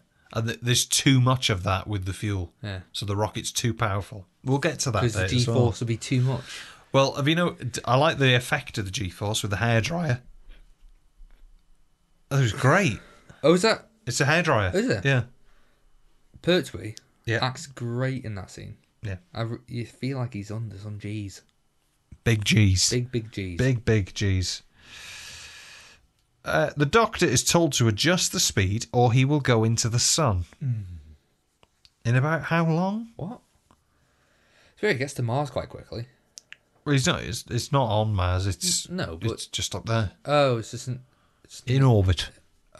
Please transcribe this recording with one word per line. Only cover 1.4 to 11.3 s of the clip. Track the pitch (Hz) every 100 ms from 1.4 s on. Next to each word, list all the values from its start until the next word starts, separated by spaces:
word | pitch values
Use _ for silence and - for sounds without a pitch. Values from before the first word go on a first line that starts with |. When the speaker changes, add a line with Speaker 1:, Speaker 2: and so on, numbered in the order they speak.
| -
Speaker 1:
of | 98
that | 95 95 -
with | 104
the | 92
fuel. | 92 107 98 85 _
Speaker 2:
Yeah. | 104 95 90
Speaker 1:
So | - 101
the | 101
rocket's | 107 - -
too | - 120
powerful. | - 110 101 95 107 - _
We'll | 127 139
get | 165 135
to | 135
that | 104
Speaker 2:
'Cause | 120
the | 107
Speaker 1:
bit | 92
as | 123 120
well. | 117
Speaker 2:
G-force | 120 104
will | 117
be | 113
too | - 131
much. | 127 127 - - - - _
Speaker 1:
Well, | 135 135
have | - 139
you | 165
know, | 175
d-, | - 123 - -
I | 127
like | 156 131
the | 135
effect | 123 - 143 - -
of |
the | 95
G-force | 95 92 - 104 107
with | 104
the | 101
hairdryer. | 117 117 110 170 160 123 - - - - - _ - - _ _ -